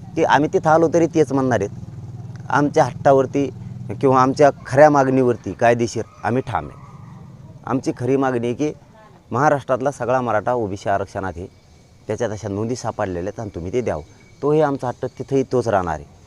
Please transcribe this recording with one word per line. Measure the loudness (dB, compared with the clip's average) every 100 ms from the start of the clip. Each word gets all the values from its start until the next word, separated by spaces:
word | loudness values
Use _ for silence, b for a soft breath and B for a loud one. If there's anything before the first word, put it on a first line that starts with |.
| -8 -2
की |
आम्ही | 2 4 2
तिथं | 2 4
आलो | 4 4
तरी | 4 2
तेच | 2 2
म्हणणार | 2 2 0
आहेत. | -2 -8 -14 -14 -14 -14 -14 -14 -2
आमच्या | 0 2 2
हट्टावरती | 0 2 4 4 2 -2 -4 -6 -14 -14 -12 0
किंवा | 4 4
आमच्या | 4 4 4 2 0
खऱ्या | 6 6
मागणीवरती | 6 4 2 2 0 -6
कायदेशीर | 0 2 2 0 -4 -10 -8
आम्ही | -4 -2 -2
ठाम | -6 -6
आहे. | -14 -20 -20 -20 -20 -20 -20 -20 -14 -6
आमची | -4 -4 -4
खरी | -2 0
मागणी | 0 -2 -4
आहे | -2
की | -4 -6 -16 -20 -20 -20 -6
महाराष्ट्रातला | 0 2 2 0 -2 -2
सगळा | -4 -2 -2
मराठा | 0 -2 0
ओबीसी | -2 -4 -4 -4
आरक्षणात | -2 -4 -6 -8 -8
आहे, | -14 -18 _ -20 _ -14 -10
त्याच्यात | -4 -4
अशा | -6 -6
नोंदी | -4 -4 -6
सापडलेल्या | -6 -6 -6 -6
आहेत | -8 -8
आणि | -10 -10
तुम्ही | -6
ते | -4
द्यावं. | -4 -6 -8 b b -6
तोही | 0 2
आमचा | 0 -2 -6
हट्ट | -6 -10
तिथंही | -10 -4 -2
तोच | 0 0 2
राहणार | 0 0
आहे. | -6 -10 -20